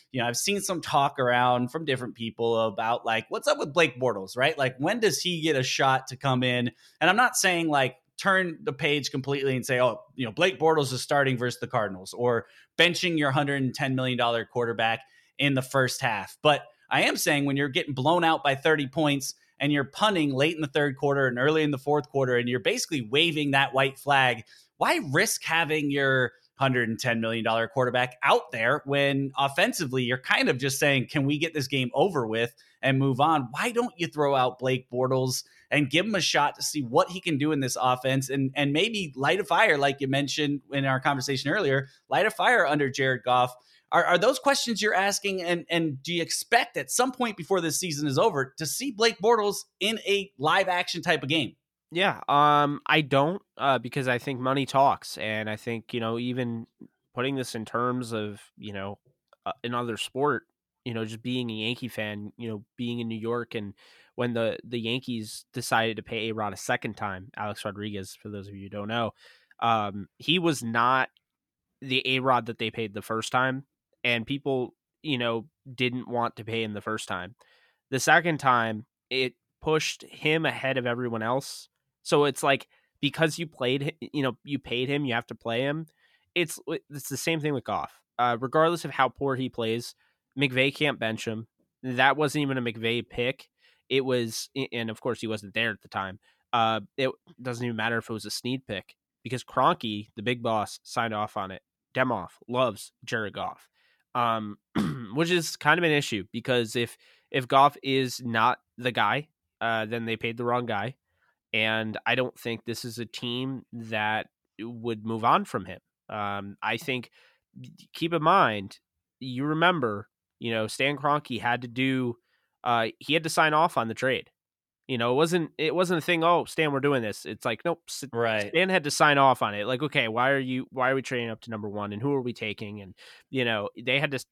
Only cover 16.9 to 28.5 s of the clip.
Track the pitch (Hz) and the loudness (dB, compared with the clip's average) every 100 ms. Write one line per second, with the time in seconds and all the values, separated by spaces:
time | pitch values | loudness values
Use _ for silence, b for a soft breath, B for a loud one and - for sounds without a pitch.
16.9 | 143 240 233 170 143 143 139 143 160 147 | 0 2 0 2 2 2 0 0 -2 -4
17.9 | 131 135 175 165 156 139 135 160 151 135 | 0 2 4 4 2 2 2 2 2 0
18.9 | 165 151 139 - b b b 143 147 139 | 0 2 0 -4 b b b 0 0 -2
19.9 | - 214 180 143 131 151 156 147 151 143 | 0 2 2 0 2 0 0 -2 0 0
20.9 | 131 143 139 131 120 139 156 151 135 143 | 0 0 2 2 2 2 4 2 0 0
21.9 | 147 143 139 131 120 120 123 151 240 - | 0 0 0 2 2 2 0 0 0 -2
22.9 | 147 107 139 170 151 143 135 139 131 139 | -4 0 2 2 2 2 2 2 2 0
23.9 | 131 143 139 131 113 - b b - 214 | -2 2 4 4 0 -8 b b -2 0
24.9 | 339 165 151 214 - - 165 156 156 143 | 0 0 0 2 -2 0 0 2 0 0
25.9 | 139 135 131 120 b b - 135 123 113 | 2 2 2 0 b b 0 2 2 0
26.9 | 107 127 117 113 113 113 113 113 135 127 | 0 0 0 0 0 0 2 0 0 2
27.9 | 123 127 - 139 240 - | 2 0 2 4 4 2